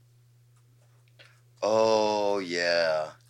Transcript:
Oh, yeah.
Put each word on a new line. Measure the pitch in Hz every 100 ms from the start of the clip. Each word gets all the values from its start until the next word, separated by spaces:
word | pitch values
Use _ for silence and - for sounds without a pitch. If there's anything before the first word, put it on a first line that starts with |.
| _ _ _ _ _ _ _ _ _ _ _ - - _ _ _
Oh, | 101 110 110 110 107 107 101 101
yeah. | 90 87 87 85 82 78 78 - -